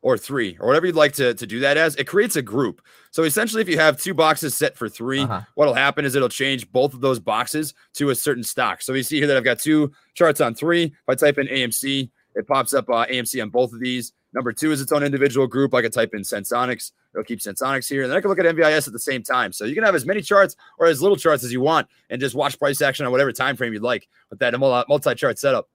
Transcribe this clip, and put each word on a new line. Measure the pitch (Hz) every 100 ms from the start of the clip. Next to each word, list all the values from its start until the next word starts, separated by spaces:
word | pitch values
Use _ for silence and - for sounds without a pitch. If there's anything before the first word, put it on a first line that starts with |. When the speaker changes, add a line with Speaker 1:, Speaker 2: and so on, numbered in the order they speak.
Speaker 1:
or | - 120
three | - 139 107 82
or | 113
whatever | 147 180
you'd | 160
like | 147
to, | 139 127
to | 113 113
do | 113
that | 139 143
as, | 160 147
it | 135
creates | 185 226 165
a |
group. | 120 113 123 85 _ _ _
So | -
essentially, | 160 208 226 220
if | 196
you | 160
have | 156 143
two | -
boxes | 185 160 156 151 -
set | 151 -
for | 113
three, | - 120 135
Speaker 2:
Uh-huh. | 135 98 - -
Speaker 1:
what'll | 151
happen | 123 139 143 143
is | 131
it'll | 123
change | - 135 135 107
both | 127 139
of | 131
those | 131 127
boxes | 95 110 123 151 151 - _ -
to | 143
a | 123
certain | - 123
stock. | 113 - 120 87
So | -
you | 131
see | 127 151
here | 143
that | 135
I've | 120
got | 117
two | 151 151 147 _ _
charts | - 170 147
on | 127 113
three. | 156 170 165
If | - -
I | 131
type | 151 143
in | 139
A | 135
M | 123
C, | - 135 139 127 _ _ 104
it | 110
pops | 135 131
up, | 139 110
uh, | 117 117
A |
M | 127 117
C | 131
on | 110
both | 117 123
of | 113
these. | 127 127 117 _ _
Number | 123 123
two | 110 156
is | 147
its | 135
own | 151
individual | 143 139 139 123 131
group. | 120 139
I | 127
could | 113
type | 120 113
in | 107
Sensonics. | 98 107 98 120 123 120 - _ _ -
It'll |
keep | 110 117
Sensonics | 107 98 131 135 123
here. | 139
And | 131
then | 156
I |
can | 196
look | 190
at | 170
M | 160
V |
I | 156
S | 151 135
at |
the | 113
same | - 131
time. | 104 127 110
So | - 107
you |
can | 156
have | 220 175
as | 127
many | 208
charts | 165 202 190 - - _
or | 170
as | 147
little | 180 185
charts | 165 147
as | 123
you | 123
want | 135 160 - _ _
and | 123
just | 135 123
watch | 139 135
price | 143 139
action | 143 135 135
on |
whatever | 127 139
time | 117 131 131
frame | 123
you'd | 107
like | 113 117 _ _ _
with | 101
that | 123 120
mul-, | 135 123 120
multi-chart | 143 139 120 143 139
setup. | 143 123 -